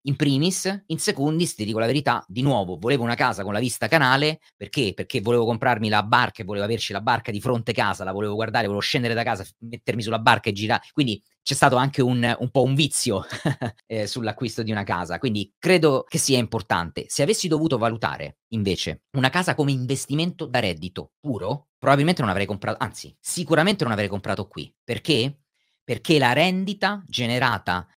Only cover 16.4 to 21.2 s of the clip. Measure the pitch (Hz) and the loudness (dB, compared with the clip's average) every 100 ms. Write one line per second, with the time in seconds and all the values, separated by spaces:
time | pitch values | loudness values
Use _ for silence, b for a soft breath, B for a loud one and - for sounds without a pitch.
16.4 | 113 113 - 92 85 - - - 147 220 | 2 -4 0 -2 -2 -8 -6 0 0 0
17.4 | 185 156 160 127 113 113 104 67 73 - | 0 0 2 2 0 0 -4 -4 -10 -14
18.4 | _ 113 98 85 - 76 _ 135 127 180 | _ -2 0 0 -4 -8 _ 0 0 2
19.4 | 180 147 143 135 127 139 - 143 175 175 | 0 0 0 0 -2 -4 -2 -2 -2 -4
20.4 | 143 123 104 82 90 - 80 _ | -4 0 0 -4 -8 -10 -14 _